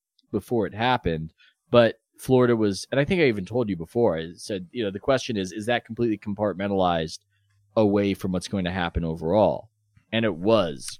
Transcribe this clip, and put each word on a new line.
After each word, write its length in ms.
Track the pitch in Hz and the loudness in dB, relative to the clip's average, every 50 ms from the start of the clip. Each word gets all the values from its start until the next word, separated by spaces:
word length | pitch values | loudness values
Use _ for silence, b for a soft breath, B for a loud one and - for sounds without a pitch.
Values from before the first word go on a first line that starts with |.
| _ _ _ _ _ - | _ _ _ _ _ -6
before 340 | - 104 - - 123 117 101 | -6 -6 -4 -2 -2 -2 -2
it 80 | 85 98 | -2 -4
happened. 600 | 104 117 127 127 117 - 90 82 78 80 80 _ b b b b b _ - | -2 0 0 0 0 0 -2 -4 -4 -6 -8 _ b b b b b _ 2
But 300 | - 120 117 110 - _ _ _ _ _ | 4 4 6 4 2 _ _ _ _ _
Florida 360 | - - 131 127 127 120 120 | -2 2 4 4 6 4 4
was, 320 | 113 107 104 98 92 - - | 4 2 0 0 -2 -6 -4
and 80 | - 135 | -2 -2
I 60 | 143 | 0
think 160 | 143 196 180 | 0 2 2
I 60 | 160 135 | 2 2
even 160 | 110 104 92 | 2 0 -4
told 240 | - 110 123 123 104 | -4 -2 -2 -2 -2
you 80 | 95 82 | -2 -6
before, 400 | 82 - - 120 120 104 82 80 | -6 -6 -2 2 2 2 2 0
I 160 | 82 85 87 | -4 -8 -10
said, 320 | - - - 107 95 92 85 - | -14 -10 -8 -8 -8 -8 -8 -8
you 100 | 123 110 | -6 -6
know, 80 | 101 | -4
the 80 | 95 101 | -6 -6
question 380 | - - 135 123 - - 120 101 | -2 -2 -2 -2 0 -4 -4 -4
is, 160 | 95 90 - | -4 -4 -6
is 140 | 110 104 113 | -8 -4 -2
that 180 | 120 117 - | -2 -4 -4
completely 320 | - 113 - 120 117 107 101 | -6 -4 -2 -2 -2 -2 -4
compartmentalized 1000 | - 107 101 101 107 104 87 87 101 101 101 95 92 90 85 82 80 80 - - _ _ _ _ _ _ _ _ _ _ - 113 | -4 -8 -6 -2 -2 -2 -2 -2 -4 -2 0 2 2 2 2 0 -2 -4 -8 -14 _ _ _ _ _ _ _ _ _ _ 0 2
away 360 | 107 101 101 104 101 101 95 | 4 4 4 4 2 2 0
from 200 | - - 98 90 | -2 -4 -4 -4
what's 160 | 90 - - | -4 -4 -4
going 160 | - 98 90 | -4 -4 -2
to 60 | 87 | -2
happen 340 | 90 95 87 85 - 85 85 | -2 -2 -2 -2 -2 -4 -4
overall? 640 | 80 80 82 80 80 90 107 104 87 65 - - - _ _ _ _ _ _ _ - | -4 -6 -4 -2 0 2 4 4 4 2 0 -6 -14 _ _ _ _ _ _ _ -4
And 140 | - 113 113 | -4 0 0
it 100 | 107 90 | 0 -2
was 640 | 78 90 104 113 110 92 82 71 64 - - - - | 0 2 4 4 4 4 2 -4 -8 -12 -14 -14 -14